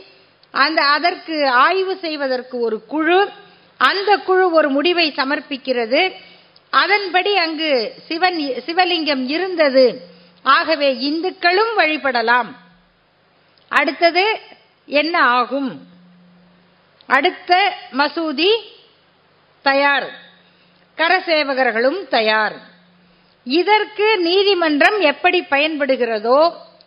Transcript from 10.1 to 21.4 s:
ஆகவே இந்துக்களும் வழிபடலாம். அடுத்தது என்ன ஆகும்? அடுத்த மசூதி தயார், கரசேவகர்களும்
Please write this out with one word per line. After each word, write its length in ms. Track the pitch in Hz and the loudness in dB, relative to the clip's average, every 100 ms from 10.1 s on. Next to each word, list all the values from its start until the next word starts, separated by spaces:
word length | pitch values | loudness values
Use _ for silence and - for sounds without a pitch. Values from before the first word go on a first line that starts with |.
| - - _ | -20 -20 _
ஆகவே 540 | 254 294 311 311 285 240 | 2 2 2 0 0 0
இந்துக்களும் 840 | 277 320 370 370 349 370 453 427 | -4 -4 -4 -2 0 2 2 2
வழிபடலாம். 760 | 311 302 269 240 226 247 214 135 - _ _ _ _ _ _ _ _ _ _ | 0 0 -2 0 2 0 0 -10 -20 _ _ _ _ _ _ _ _ _ _
அடுத்தது 720 | 254 294 277 339 330 415 440 - - _ _ - | 0 0 0 0 2 0 -2 -8 -20 _ _ -4
என்ன 360 | 269 302 349 | -2 0 2
ஆகும்? 580 | 262 247 233 269 262 170 - - - _ _ _ _ _ _ _ _ _ - | 2 2 0 -4 -6 -8 -16 -20 -20 _ _ _ _ _ _ _ _ _ -2
அடுத்த 720 | 262 339 359 - 359 392 - - | 0 0 -4 0 2 2 -4 -10
மசூதி 640 | 247 285 339 320 269 359 453 - - _ _ _ _ _ _ _ _ | -4 -4 -2 -6 -2 0 0 -4 -20 _ _ _ _ _ _ _ _
தயார், 480 | 277 277 285 277 170 - - _ _ _ _ _ _ - | -2 0 2 0 -4 -12 -20 _ _ _ _ _ _ -4
கரசேவகர்களும் 1120 | 330 370 359 311 | 0 0 2 0